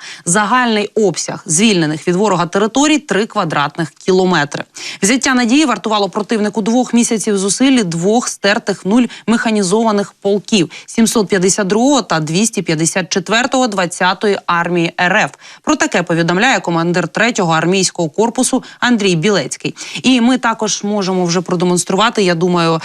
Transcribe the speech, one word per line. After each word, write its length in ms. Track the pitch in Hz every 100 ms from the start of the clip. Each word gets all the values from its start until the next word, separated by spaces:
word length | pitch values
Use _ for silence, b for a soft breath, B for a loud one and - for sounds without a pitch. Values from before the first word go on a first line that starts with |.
| B B
Загальний 640 | 170 170 202 254 240 214 202
обсяг 480 | 220 202 151 - 147 -
звільнених 640 | 160 226 180 151 156 -
від 60 |
ворога 320 | 180 214 170 170
територій — 520 | 202 214 262 302 311
три 280 | - 190 226
квадратних 640 | 214 170 151 143 170 160
кілометри. 760 | - - 185 185 170 143 - - - B B
Взяття 320 | 196 262 294
Надії 300 | 247 233 285
вартувало 440 | 302 202 214 214 196
противнику 540 | 208 208 220 208 220
двох 320 | 208 240 247
місяців 440 | 233 226 226 220 202
зусиль 460 | 196 - 269 254
двох 440 | 180 165 185 233 -
стертих 560 | - 202 220 226 190
в 40 | 185
нуль 160 | 233 233 B B
механізованих 840 | 226 233 214 185 220 226 202 196
полків — 580 | - 196 202 - 214 156 B B
сімсот 420 | - 220 240 185
п'ятдесят 380 | 196 190 202 190
другого 360 | 208 262 277
та 180 | 185 160
двісті 420 | 151 175 226 208
п'ятдесят 460 | 175 156 170 196 175
четвертого 580 | 196 180 220 262 262 254
двадцятої 720 | 196 175 - 185 196 208 190 - 170
армії 300 | 175 175 165 -
Р 160 | 180 208
Ф. 140 | 147 - B B
Про 140 | - 277
таке 260 | 311 196
повідомляє 580 | 170 165 170 180 254 208
командир 480 | 180 165 170 180 170
третього 440 | 190 226 240 170
армійського 560 | 160 165 196 180 - 160
корпусу 560 | - 226 240 247 262 - B
Андрій 360 | 240 233 196 165
Білецький. 580 | 196 190 127 - - - B 180
І 180 | 233 254
ми 180 | 233 254
також 460 | 247 220 214 -
можемо 400 | 202 208 185 185
вже 160 | 175 175
продемонструвати, 840 | 170 175 180 180 - 190 226 226
я 120 | 185
думаю, 460 | 165 180 175 165 160